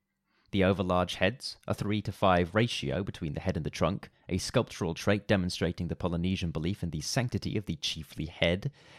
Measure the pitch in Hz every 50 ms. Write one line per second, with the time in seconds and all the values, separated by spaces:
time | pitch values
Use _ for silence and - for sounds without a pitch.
0 | _ _ _ _ _ _ _ _ _ _ - 98 92 92 101 87 95 90 90 90
1 | 90 87 - - 92 92 131 - - - - - _ - - - - 101 107 107
2 | - - 95 - - 95 92 87 90 80 87 107 120 117 - - - 69 65 85
3 | 98 95 - - 90 76 69 76 - 95 90 87 73 80 - - 85 80 101 -
4 | - - _ _ _ - 90 92 - - - 127 113 - - - 101 82 82 -
5 | - 101 101 104 - - 110 95 90 90 - - 92 85 87 - 90 78 82 -
6 | - 87 85 85 85 92 95 - 95 82 73 80 76 90 101 - - 85 78 78
7 | - - - 135 120 123 - 95 - - - 107 101 - 82 - - - - 78
8 | 76 - - - 78 73 - - - 85 87 98 - 139 - - - - -